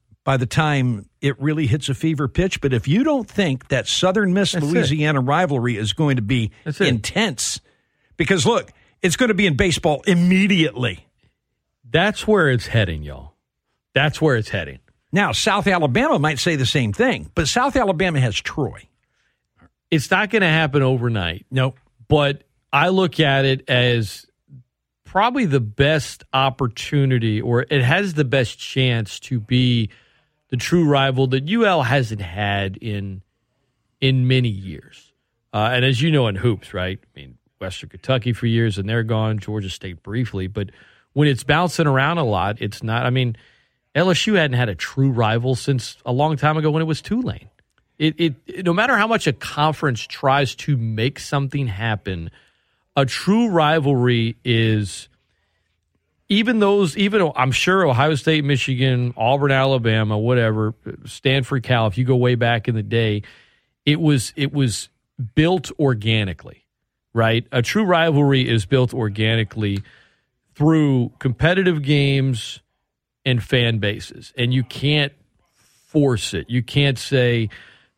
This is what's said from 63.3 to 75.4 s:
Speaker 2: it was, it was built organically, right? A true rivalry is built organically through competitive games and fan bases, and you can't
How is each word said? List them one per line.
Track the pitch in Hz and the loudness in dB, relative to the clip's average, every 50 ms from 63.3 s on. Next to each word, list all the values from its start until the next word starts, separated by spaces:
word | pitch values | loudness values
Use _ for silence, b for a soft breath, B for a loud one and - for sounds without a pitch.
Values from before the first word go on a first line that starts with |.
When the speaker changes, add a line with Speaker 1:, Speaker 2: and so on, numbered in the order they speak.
| B B B B B B B B B B - | B B B B B B B B B B -2
Speaker 2:
it | 143 151 170 | 0 0 2
was, | 165 147 147 127 - - - | 2 2 2 2 0 -4 -6
it | 151 139 139 | -4 -4 -2
was | 143 143 135 113 95 - - - _ _ _ _ _ - 120 107 - | -2 0 -2 -2 -2 -6 -10 -14 _ _ _ _ _ -12 -12 -4 0
built | 151 156 170 185 170 - - - - | 2 2 2 2 0 -4 -6 -4 -2
organically, | 151 135 120 104 104 113 113 110 101 92 82 - - - - - _ _ _ _ _ _ _ _ _ _ - | 0 0 0 0 0 0 0 0 0 -2 -6 -10 -14 -20 -20 -20 _ _ _ _ _ _ _ _ _ _ -2
right? | 117 113 113 113 117 - - - | 0 2 2 2 0 -2 -2 -2
A | 123 | -2
true | 113 - - 208 220 | -2 0 0 0 2
rivalry | 180 180 160 165 165 147 143 147 139 139 131 127 | 2 2 2 2 4 4 4 4 4 4 2 2
is | 120 117 110 95 | 2 0 0 0
built | - 135 127 123 120 123 | 2 2 2 2 2 -2
organically | 120 110 107 101 104 110 110 113 113 107 - - 113 104 101 98 98 - b b b b b b b b b b b _ _ _ | -4 -4 -4 -2 -2 0 0 0 0 -2 -2 -4 -4 -4 -4 -4 -4 -8 b b b b b b b b b b b _ _ _
through | - 147 160 160 160 151 143 135 123 120 - - - | 0 2 4 4 4 4 4 2 2 0 -2 -4 -4
competitive | - 131 113 - 147 165 185 190 185 180 170 151 | -4 -4 0 2 2 2 4 4 2 2 0 0
games | 139 139 151 143 139 139 139 135 131 135 123 107 - - - - _ _ _ _ _ _ _ _ _ _ _ _ - | 0 0 2 2 2 2 2 0 0 0 -2 -4 -6 -12 -14 -18 _ _ _ _ _ _ _ _ _ _ _ _ -2
and | 131 127 117 | -2 -2 -2
fan | - - 139 123 120 117 113 | 0 0 0 2 2 2 0
bases, | 107 104 101 107 104 - - - - - - - | 0 -2 -2 -4 -6 -10 -16 -18 -20 -20 -12 -8
and | - 120 120 127 | -4 -2 0 0
you | 131 123 | -2 -2
can't | - - - 135 147 151 151 143 139 - _ _ _ _ _ | -4 -6 -4 -2 0 0 0 0 -2 -6 _ _ _ _ _